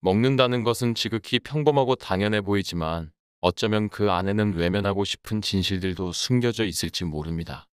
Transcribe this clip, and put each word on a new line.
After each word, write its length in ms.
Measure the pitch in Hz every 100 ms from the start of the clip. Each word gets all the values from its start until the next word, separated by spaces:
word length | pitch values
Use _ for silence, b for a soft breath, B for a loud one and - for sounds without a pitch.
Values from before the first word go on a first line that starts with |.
먹는다는 600 | 90 98 123 135 127 123
것은 300 | 117 113 120
지극히 460 | 113 113 110 - 123
평범하고 560 | - 151 147 143 131 127
당연해 460 | - 95 104 107
보이지만 680 | 98 101 92 85 80 82 80 _ _ _
어쩌면 460 | 90 - 110 107 107
그 220 | - 104
안에는 440 | 87 95 104 104 85
외면하고 500 | 85 98 101 98 98
싶은 360 | - - 110
진실들도 720 | 101 98 90 98 95 90 92
숨겨져 540 | 87 - 123 120 113 107
있을지 400 | 85 85 - 87
모릅니다. 640 | 76 76 82 82 69 -